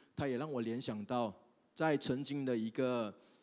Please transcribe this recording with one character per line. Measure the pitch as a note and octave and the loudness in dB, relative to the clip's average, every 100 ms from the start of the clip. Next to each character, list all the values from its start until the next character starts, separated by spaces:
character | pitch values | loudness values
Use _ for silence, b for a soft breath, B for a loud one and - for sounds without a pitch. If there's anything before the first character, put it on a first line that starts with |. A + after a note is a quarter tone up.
| B - | B -4
他 | C#3+ | -2
也 | A#2+ | 0
让 | D#3 | -2
我 | C3 | -2
联 | A2+ A#2+ | -2 -2
想 | C3+ G#2+ G#2 | -4 -4 -2
到， | B2 A#2 F#2+ - _ _ | 0 0 -2 -16 _ _
在 | - D#3+ C#3+ | 0 2 4
曾 | - C3 | 2 0
经 | C#3 C#3+ | 0 -2
的 | C3 A#2+ | 0 0
一 | A2 | 0
个， | A2 B2+ B2 G#2+ F#2+ B B | 0 0 2 -2 -6 B B